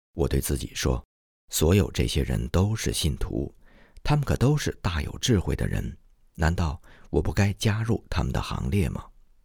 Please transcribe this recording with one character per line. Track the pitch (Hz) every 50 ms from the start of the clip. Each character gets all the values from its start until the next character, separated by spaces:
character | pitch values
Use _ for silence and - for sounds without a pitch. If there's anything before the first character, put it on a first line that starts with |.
| _ _ -
我 | - 71
对 | 65 67 67
自 | - - 71
己 | 64 - - -
说， | - - 65 64 60 - _ _ _ _ _ _ _ _ -
所 | - - 78 78 95
有 | 101 82 -
这 | - - 60
些 | 57 - 76 65
人 | 64 62 52 60
都 | - - 85 95 104 110
是 | - - -
信 | - - - 78 62
徒， | - - - - 57 69 - - - - - - - - _ - -
他 | - - 147
们 | 147 139
可 | - -
都 | - - 131 151
是 | 147 - - - -
大 | - 90 85 78 62
有 | - - -
智 | - - 120
慧 | 90 76 - -
的 | - 57
人， | 50 50 50 55 57 - - _ _ _ _ _ _ _
难 | - 82 78 87
道 | 87 85 76 76 - - - - - - -
我 | - 76
不 | - -
该 | - - 98 104 98
加 | - - 113 101 110 113
入 | 113 107 - - -
他 | - - 69
们 | - -
的 | -
行 | - - - - - 65
列 | 82 101 85 60
吗？ | 50 - - - - - - _ _ _ _